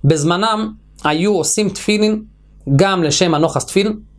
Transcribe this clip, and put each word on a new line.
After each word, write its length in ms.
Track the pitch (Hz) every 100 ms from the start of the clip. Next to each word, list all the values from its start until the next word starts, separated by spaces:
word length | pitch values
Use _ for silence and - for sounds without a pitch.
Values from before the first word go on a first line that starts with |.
בזמנם 680 | 139 156 151 175 220 214 214 - - -
היו 320 | 151 156 196 196
עושים 320 | 147 - 208
תפילין, 540 | 202 - 208 214 214 - _ _ - - 139
גם 260 | 196 190
לשם 320 | 156 143 180
הנוחס 320 | 151 160 135 -
תפילין 340 | 196 208 214 -